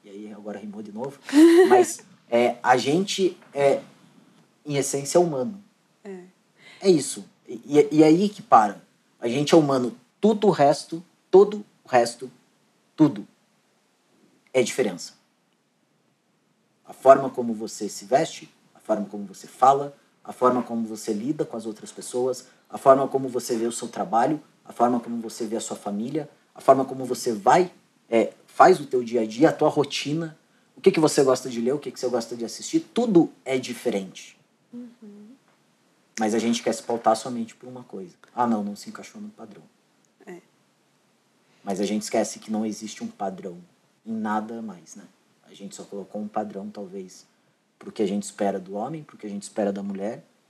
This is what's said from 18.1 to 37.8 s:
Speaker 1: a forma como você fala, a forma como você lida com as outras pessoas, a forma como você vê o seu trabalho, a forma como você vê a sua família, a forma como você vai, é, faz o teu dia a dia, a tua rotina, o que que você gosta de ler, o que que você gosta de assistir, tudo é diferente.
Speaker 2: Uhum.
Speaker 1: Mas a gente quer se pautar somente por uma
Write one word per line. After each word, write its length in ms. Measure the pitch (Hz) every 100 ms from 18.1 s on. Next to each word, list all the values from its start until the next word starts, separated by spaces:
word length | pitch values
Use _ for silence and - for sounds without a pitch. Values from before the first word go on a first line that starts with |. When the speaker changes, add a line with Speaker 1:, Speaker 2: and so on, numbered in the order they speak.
| 131 165 - - _ _
Speaker 1:
a 60 | _
forma 260 | - 107 98
como 180 | 104 98
você 200 | 95 -
fala, 500 | - 131 139 143 - _ _
a 80 | -
forma 300 | - 127 123
como 240 | 117 117 110
você 260 | 107 -
lida 320 | 104 123 151
com 120 | 151 117
as 100 | 110
outras 260 | 104 104
pessoas, 540 | - - 123 127 127 - _ _
a 100 | 123
forma 280 | 143 135 139
como 200 | 135 135
você 280 | 120 113 117
vê 100 | 117
o 60 |
seu 160 | - 120
trabalho, 520 | 107 90 113 156 151 - _
a 80 | -
forma 280 | - 123 123
como 200 | 117 117
você 260 | 110 - 113
vê 100 | 110
a 40 |
sua 160 | - 104
família, 520 | 104 101 120 151 147 _ _
a 60 | -
forma 240 | - 135
como 200 | 131 135
você 280 | 127 123 -
vai, 380 | 107 95 156 180 - _ _ _
é, 220 | 117 - - _
faz 340 | - 147 170
o 60 | 139
teu 160 | 127
dia 180 | 117 120
a 40 | 110
dia, 240 | 110 156
a 20 |
tua 160 | 143 151
rotina, 680 | 147 139 - 143 156 165 - _ _ _ -
o 40 |
que 100 | 196
que 100 | 165
você 220 | 151 -
gosta 260 | 131 - 131
de 120 | 117
ler, 120 | 120
o 60 | 147
que 120 | 131
que 100 | -
você 80 | 127
gosta 280 | 120 - 117
de 80 |
assistir, 360 | 113 - - 160 -
tudo 380 | - 240 170 - -
é 140 | - 131
diferente. 800 | 120 - 123 104 95 - - _ _ _ _
Speaker 2:
Uhum. 560 | 240 240 233 214 202 208 269 _ _ _ _ _ _ _ -
Speaker 1:
Mas 160 | 110
a 40 | 113
gente 240 | 113 117
quer 100 | 123
se 100 | -
pautar 340 | - 117 113 113
somente 380 | 135 120 110
por 140 | - 127
uma 160 | 127